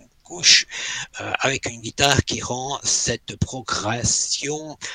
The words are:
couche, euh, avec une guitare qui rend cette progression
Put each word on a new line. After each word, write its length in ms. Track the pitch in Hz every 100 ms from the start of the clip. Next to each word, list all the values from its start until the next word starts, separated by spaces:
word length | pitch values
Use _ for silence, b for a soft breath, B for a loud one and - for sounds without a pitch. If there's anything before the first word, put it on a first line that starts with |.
| - _
couche, 420 | - 175 - - - B B B B -
euh, 140 | 104 -
avec 240 | 131 135 -
une 160 | 117
guitare 420 | 117 - 143 135
qui 180 | - 117
rend 380 | - 123 135 139
cette 520 | - - - 117 - 104
progression 1400 | - 135 113 - 104 120 110 - - - 143 151 156 139 B